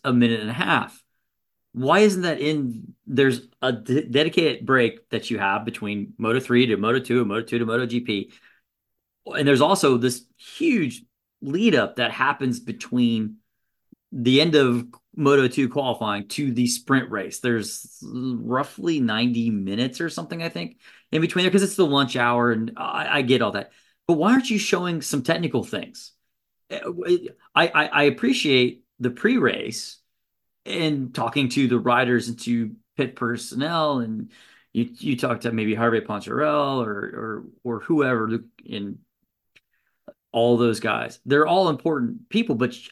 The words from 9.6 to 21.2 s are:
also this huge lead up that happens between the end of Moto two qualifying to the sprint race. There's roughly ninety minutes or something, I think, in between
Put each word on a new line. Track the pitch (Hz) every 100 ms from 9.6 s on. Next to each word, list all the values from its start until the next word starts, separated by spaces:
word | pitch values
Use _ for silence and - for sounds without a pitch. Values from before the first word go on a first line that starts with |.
also | 151 196 147 123
this | 123 123 - _
huge | - - 330 240 139 - - _ _ _
lead | 139 165 226 147
up | - -
that | 120
happens | - 135 143 131 110
between | - - - 123 120 113 107 - _ _ _ _ _ _ _
the | 131 120 135
end | 165 151
of | 131 120 120 - _ -
Moto | 139 139 131
two | 131 127
qualifying | 143 135 113 107 101 101
to | - 139
the | 120 120
sprint | - - 135 -
race. | 107 92 -
There's | 123 117 101 - - -
roughly | 104 123 131 117 113 127 143 - 170 160
ninety | 117 107 120 117 117
minutes | 104 95 104 131 -
or | 170
something, | 160 160 170
I | 165
think, | 175 170 - - - _
in |
between | 160